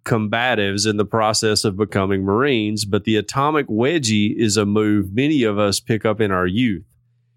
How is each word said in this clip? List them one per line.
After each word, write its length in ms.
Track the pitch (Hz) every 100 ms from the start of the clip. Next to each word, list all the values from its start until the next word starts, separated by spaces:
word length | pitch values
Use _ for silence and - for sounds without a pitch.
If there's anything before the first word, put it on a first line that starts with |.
combatives 880 | - 117 107 113 127 113 101 98 107
in 80 | 104
the 80 | 101
process 580 | 113 107 107 110 104
of 140 | 113 95
becoming 460 | 104 101 95 98
Marines, 640 | 98 101 143 120 107 107 104
but 180 | 101
the 140 | 92 107
atomic 500 | 101 135 143 151 139
wedgie 680 | 107 127 170 120 107 104 -
is 220 | 117 101
a 80 | 104
move 480 | 104 107 104 95
many 300 | 101 139 156
of 160 | 110 104
us 200 | 104 98
pick 260 | - 110 110
up 140 | 104
in 120 | 107
our 160 | 92 90
youth. 360 | 98 127 90 - _ _ _ _